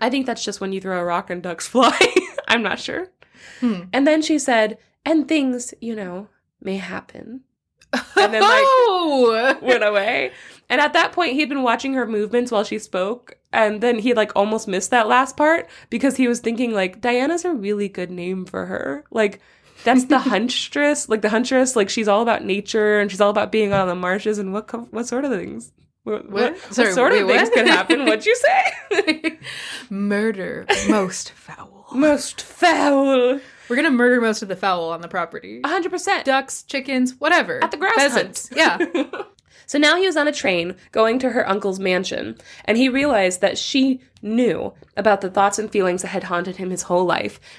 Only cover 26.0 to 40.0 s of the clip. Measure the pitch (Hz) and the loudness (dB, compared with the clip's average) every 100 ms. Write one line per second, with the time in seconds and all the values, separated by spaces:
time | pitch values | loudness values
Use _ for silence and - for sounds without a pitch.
26 | - 214 - 196 254 339 - 208 226 185 | -8 -8 -6 -2 -2 -2 -6 0 2 4
27 | 262 453 381 - - - 226 - - 330 | 4 4 4 4 4 4 4 4 4 2
28 | 277 220 415 480 571 784 762 - - 453 | 2 2 2 2 4 2 0 -4 -2 0
29 | 359 311 320 311 - - - - - 196 | 0 -2 -4 -8 -12 -14 -14 -14 -10 -6
30 | 202 202 220 196 180 - 185 - 196 214 | -2 0 0 -2 -8 -8 -2 0 2 2
31 | 185 - - - - - - - - 247 | 0 -4 -12 -16 -20 -20 -20 -20 -8 0
32 | 302 294 - - - - 349 302 285 277 | 2 2 -2 -12 -16 0 2 4 4 4
33 | 277 262 247 269 - - - 240 311 247 | 4 4 2 0 -6 -20 -6 -2 2 4
34 | 247 247 226 214 196 185 202 180 165 165 | 4 4 2 -2 -6 -4 -2 -2 -2 -8
35 | 170 185 165 - 185 226 269 359 349 359 | -8 -6 -6 -8 -14 -8 -4 -2 -4 -6
36 | - 370 - 269 269 - - 277 269 269 | -2 -2 0 -2 -2 -10 -8 -8 -4 -2
37 | 254 - 294 339 220 139 320 - 381 453 | -2 -2 2 2 2 -2 -4 -2 0 2
38 | 277 240 - - - 277 311 175 339 - | 2 2 -2 -6 -8 0 2 2 -2 -2
39 | 294 349 392 _ _ _ - 294 294 339 | -4 -6 -14 _ _ _ -6 2 2 4